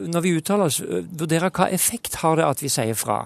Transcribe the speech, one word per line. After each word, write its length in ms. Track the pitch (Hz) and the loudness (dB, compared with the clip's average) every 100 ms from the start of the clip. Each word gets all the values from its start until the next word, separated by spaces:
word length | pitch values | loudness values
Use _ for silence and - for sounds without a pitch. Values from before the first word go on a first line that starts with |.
| 185 | -4
når 140 | 170 180 | 0 2
vi 60 | 165 | 2
uttaler 320 | 156 202 175 | 2 2 2
oss, 80 | 127 | 0
eh, 220 | 165 180 170 170 | -2 -4 -4 -6
vurdere 320 | 160 165 185 | -2 0 0
hva 140 | - 185 | 2 2
effekt 460 | 180 - 233 - - | 2 0 -2 -6 -2
har 120 | 160 160 | 2 4
det 60 | 160 | 2
at 180 | 135 | 0
vi 60 | 143 | -2
sier 260 | 139 113 113 | -2 0 -2
fra. 220 | - 107 | -2 -2